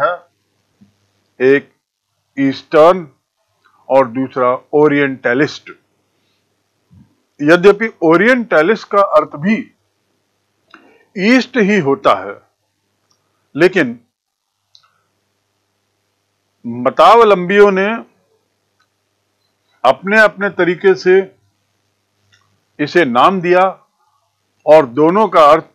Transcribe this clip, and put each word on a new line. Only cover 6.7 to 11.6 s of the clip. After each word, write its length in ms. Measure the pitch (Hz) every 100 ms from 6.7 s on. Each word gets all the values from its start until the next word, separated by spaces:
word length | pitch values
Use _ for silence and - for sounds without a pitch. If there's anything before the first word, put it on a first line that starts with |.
| _ _ _ _ _ _ -
यद्यपि 500 | 147 175 196 202 226 -
ओरिएंटलिस्ट 840 | 165 170 220 254 220 165 165 220 -
का 140 | 202
अर्थ 340 | 196 156 151 151
भी 200 | 175 214 - _ _ _ _ _ _ _ _ _ _ - _ _ _ 202
ईस्ट 420 | 202 262 -
ही 220 | 262